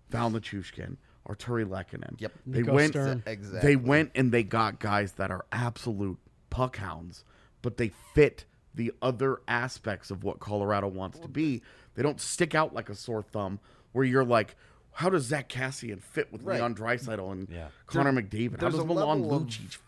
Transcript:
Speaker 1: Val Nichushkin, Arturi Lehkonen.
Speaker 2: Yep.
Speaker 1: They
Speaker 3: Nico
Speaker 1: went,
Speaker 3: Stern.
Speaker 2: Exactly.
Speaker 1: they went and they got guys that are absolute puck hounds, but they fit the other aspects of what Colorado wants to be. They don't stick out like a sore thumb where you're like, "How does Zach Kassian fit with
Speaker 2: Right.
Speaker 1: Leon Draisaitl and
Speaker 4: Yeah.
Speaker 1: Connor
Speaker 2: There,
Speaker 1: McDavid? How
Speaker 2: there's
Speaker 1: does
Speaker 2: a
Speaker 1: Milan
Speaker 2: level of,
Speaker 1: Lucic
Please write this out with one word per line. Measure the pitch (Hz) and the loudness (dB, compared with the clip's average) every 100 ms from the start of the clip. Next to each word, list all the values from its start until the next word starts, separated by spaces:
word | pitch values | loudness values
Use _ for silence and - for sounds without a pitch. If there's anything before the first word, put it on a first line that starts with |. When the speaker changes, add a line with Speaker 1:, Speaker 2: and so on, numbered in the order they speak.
| - | -6
Speaker 1:
Val | 117 117 | -2 0
Nichushkin, | 110 - 101 90 - 92 90 _ _ - | -2 -4 -8 -10 -12 -12 -12 _ _ -14
Arturi | 104 123 117 101 | -10 -4 -2 -2
Lehkonen. | 92 - - - - | -4 -8 -12 -12 -10
Speaker 2:
Yep. | 107 - 131 | -12 -10 -4
Speaker 1:
They | 127 | 0
Speaker 3:
Nico | 120 | 4
Speaker 1:
went, | 139 151 | 6 6
Speaker 3:
Stern. | 147 135 123 110 | 4 0 -2 -4
Speaker 2:
Exactly. | 104 101 92 143 | -8 -8 2 6
Speaker 1:
they | 139 | 6
went | 123 147 156 127 | 6 4 4 2
and | 127 | 4
they | 120 | 4
got | 98 113 110 - | 4 2 2 0
guys | 107 104 98 | 2 2 2
that | - 95 | -2 -4
are | 92 - | -4 -4
absolute | 113 120 - 120 101 98 87 _ _ _ | -2 -2 -2 -6 -4 -4 -6 _ _ _
puck | - 127 107 | -2 -2 -4
hounds, | 95 80 85 - - _ _ _ | -10 -10 -12 -16 -20 _ _ _
but | 120 - | -6 -2
they | 113 - - | -2 -4 2
fit | 147 139 - - _ _ - | 6 6 4 -14 _ _ -6
the | 117 - | -4 0
other | 127 117 135 123 - | 0 2 0 0 -2
aspects | 120 127 - 107 95 - | -2 -2 -6 -8 -8 -8
of | 95 95 | -6 -6
what | - | -6
Colorado | 101 104 101 101 98 | -4 -2 0 0 -2
wants | 92 95 160 | -4 -8 -10
to | 165 | -8
be. | 139 156 117 - - - - | -2 -2 -2 -8 -20 -10 -2
They | |
don't | 143 - | -2 -2
stick | - - 165 | -6 -2 0
out | 156 156 | 2 0
like | - 104 | -4 -8
a | 104 | -10
sore | - 110 | -6 -6
thumb | - 107 95 98 - - _ | -4 -4 -4 -6 -12 -20 _
where | 123 131 | 0 4
you're | 131 123 | 4 6
like, | 117 107 - - - _ | 4 2 -6 -20 -20 _
"How | - 175 | -2 2
does | 180 | 2
Zach | 117 147 131 | 2 -4 -4
Kassian | 127 131 135 117 98 | -6 -6 -6 -10 -10
fit | - 156 - | -6 -4 -4
with | 107 | -6
Speaker 2:
Right. | 160 151 | -4 -2
Speaker 1:
Leon | 120 104 | -2 -2
Draisaitl | 113 123 123 107 95 | -2 -2 -2 -6 -6
and | 95 95 | -6 -8
Speaker 4:
Yeah. | 85 76 - - | -10 -12 -16 -2
Speaker 1:
Connor | 135 139 | 2 4
Speaker 2:
There, | 131 | 2
Speaker 1:
McDavid? | 98 104 120 | 0 -2 -2
How | - | 0
Speaker 2:
there's | 170 160 | 0 0
Speaker 1:
does | |
Speaker 2:
a | 160 | 0
Speaker 1:
Milan | 165 147 151 | 2 2 2
Speaker 2:
level | 120 139 | 2 0
of, | |
Speaker 1:
Lucic | 123 110 101 - | -2 -6 -12 -16